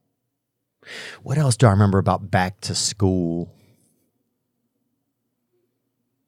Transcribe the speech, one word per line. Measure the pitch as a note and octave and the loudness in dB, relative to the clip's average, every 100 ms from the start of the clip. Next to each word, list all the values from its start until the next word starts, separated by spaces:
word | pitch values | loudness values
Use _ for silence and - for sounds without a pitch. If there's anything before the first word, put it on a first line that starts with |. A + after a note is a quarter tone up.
| _ _ _ _ _ _ _ _ - - - - | _ _ _ _ _ _ _ _ -20 -18 -18 -16
what | - C3+ | -6 0
else | C#3 A#2 | 0 4
do | A#2 | 4
I | |
remember | G2 G2+ G2 | 6 4 4
about | E2+ F#2 G2 | 2 -2 -2
back | F#2+ F#2 - | -2 -2 -4
to | - G#2 | -8 -6
school? | - - F#2+ F#2 E2+ E2+ E2+ - _ _ _ _ _ _ _ _ _ _ _ _ _ _ _ _ _ _ _ F4+ _ _ _ _ _ _ | -6 -2 0 0 -2 -4 -8 -14 _ _ _ _ _ _ _ _ _ _ _ _ _ _ _ _ _ _ _ _ _ _ _ _ _ _